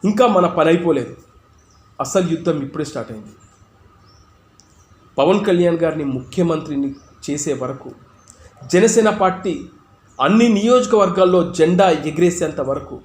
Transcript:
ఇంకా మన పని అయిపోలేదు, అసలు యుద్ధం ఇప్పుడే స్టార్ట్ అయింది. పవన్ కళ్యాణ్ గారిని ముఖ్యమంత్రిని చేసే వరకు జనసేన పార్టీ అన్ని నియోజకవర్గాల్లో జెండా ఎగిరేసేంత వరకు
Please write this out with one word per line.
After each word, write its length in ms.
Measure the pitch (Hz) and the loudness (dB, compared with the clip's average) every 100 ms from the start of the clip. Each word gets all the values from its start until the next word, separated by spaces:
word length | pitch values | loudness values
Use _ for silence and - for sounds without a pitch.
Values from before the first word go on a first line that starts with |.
ఇంకా 220 | 185 214 247 | -2 2 2
మన 200 | 196 175 | 4 0
పని 220 | 175 156 | 0 2
అయిపోలేదు, 480 | 175 175 143 117 - _ _ _ _ _ _ _ _ | 2 0 -2 -4 -14 _ _ _ _ _ _ _ _
అసలు 300 | 135 196 175 | -4 -2 -2
యుద్ధం 320 | 160 175 151 | -4 -4 -4
ఇప్పుడే 220 | 135 156 | -6 -8
స్టార్ట్ 280 | 147 135 113 | -10 -8 -12
అయింది. 160 | 110 104 - _ _ _ _ _ _ _ _ _ _ _ _ _ _ _ _ _ - | -14 -18 -20 _ _ _ _ _ _ _ _ _ _ _ _ _ _ _ _ _ -2
పవన్ 260 | 143 202 | 2 2
కళ్యాణ్ 320 | 208 175 175 170 | 2 2 2 0
గారిని 280 | 165 151 | -2 -4
ముఖ్యమంత్రిని 880 | 143 131 123 - 170 160 156 143 139 135 - _ - | -6 -6 -8 -4 -2 -2 -4 -6 -6 -8 -20 _ -10
చేసే 220 | 147 156 | -8 -6
వరకు 380 | 131 127 135 131 - - _ _ - - _ - | -6 -6 -10 -16 -20 -20 _ _ -20 -20 _ -2
జనసేన 380 | 175 220 220 220 | 2 4 4 2
పార్టీ 580 | 214 185 180 202 151 - - _ _ _ - | 2 0 0 -6 -6 -10 -20 _ _ _ -2
అన్ని 280 | 135 214 240 | 2 4 4
నియోజకవర్గాల్లో 1040 | 202 220 247 247 220 190 180 185 180 170 | 2 4 2 4 2 2 2 4 4 0
జెండా 380 | - 160 180 190 | 0 2 4 4
ఎగిరేసేంత 680 | 156 143 151 175 170 160 - | 2 -2 0 0 0 -6 -4
వరకు 400 | 131 135 131 127 | -4 -6 -6 -16